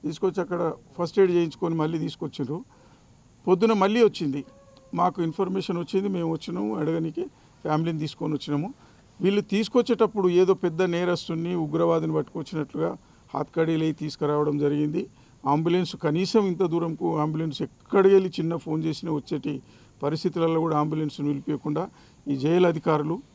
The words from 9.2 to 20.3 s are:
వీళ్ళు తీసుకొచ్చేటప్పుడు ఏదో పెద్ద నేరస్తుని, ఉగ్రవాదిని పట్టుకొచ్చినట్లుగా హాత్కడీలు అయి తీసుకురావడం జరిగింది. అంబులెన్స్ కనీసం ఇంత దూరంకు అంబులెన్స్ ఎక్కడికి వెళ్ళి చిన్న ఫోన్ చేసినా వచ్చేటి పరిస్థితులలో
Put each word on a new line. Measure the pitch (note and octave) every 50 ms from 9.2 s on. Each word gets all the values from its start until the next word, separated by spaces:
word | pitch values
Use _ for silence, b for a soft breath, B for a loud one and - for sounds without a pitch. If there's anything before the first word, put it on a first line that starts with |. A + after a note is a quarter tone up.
| -
వీళ్ళు | F#3 G3+ G3+ - - F#3+
తీసుకొచ్చేటప్పుడు | G#3 A3 - - B3 A#3+ - A#3 F#3 A3+ G#3 - G#3 F#3+ F3+ F3 F3
ఏదో | F#3 F3+ F#3+ F#3 -
పెద్ద | F3 D#3+ D#3+ F#3 F3+ E3+
నేరస్తుని, | E3+ F3+ F3 F3 E3 - - E3+ E3 E3 F3 F3+ F3 D#3+
ఉగ్రవాదిని | D3 D3 E3 E3+ E3+ E3 E3 D#3 D#3+ D#3
పట్టుకొచ్చినట్లుగా | D#3 C#3+ - - E3 D3 - - D#3 D3 C3+ - - D#3+ - - - b b b b b b -
హాత్కడీలు | - D3 - - E3+ D#3+ D#3+ E3 D#3+ D#3+
అయి | D#3+ D3+ - D#3
తీసుకురావడం | D3+ - - D#3+ C#3+ D3 D3 D3+ D3+ D3 D3 D3
జరిగింది. | C#3+ D3 D3 D3+ D3+ D3+ F3+ G3+ - b b b b b b - C3+ C#3+
అంబులెన్స్ | D3+ D#3+ E3+ E3+ F3+ F3+ D#3 - - -
కనీసం | D#3 D3 E3 F#3 F3+ - A3 G3+ F#3+
ఇంత | F3 E3+ F#3+ F3 D#3+
దూరంకు | E3+ E3 E3 E3 - F3 E3+ D#3+ D#3 D3+
అంబులెన్స్ | D#3 D#3 D#3+ E3 D#3+ C#3 - D#3+
ఎక్కడికి | - - _ - - - G3+ F#3+ G3 G3
వెళ్ళి | F#3+ F#3+ F#3 F#3 -
చిన్న | E3+ E3 E3+ E3 -
ఫోన్ | E3 D#3 D#3+ D#3+
చేసినా | D#3+ D#3 - - E3+ D#3 D3
వచ్చేటి | - - - D3 C3 D3+ D3 C3 B B B B B B B - -
పరిస్థితులలో | C#3+ D#3 D#3+ - F#3